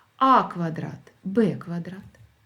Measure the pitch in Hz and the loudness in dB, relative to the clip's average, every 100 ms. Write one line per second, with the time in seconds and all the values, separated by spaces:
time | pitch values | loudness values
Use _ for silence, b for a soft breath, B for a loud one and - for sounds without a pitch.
0 | b - 269 240 180 175 165 160 - 135 | b 0 4 4 4 -2 -6 -6 -8 -10
1 | - _ 190 208 202 - - 175 175 190 | -16 _ -4 2 2 0 -6 -8 -8 -12
2 | - - - _ | -18 -20 -20 _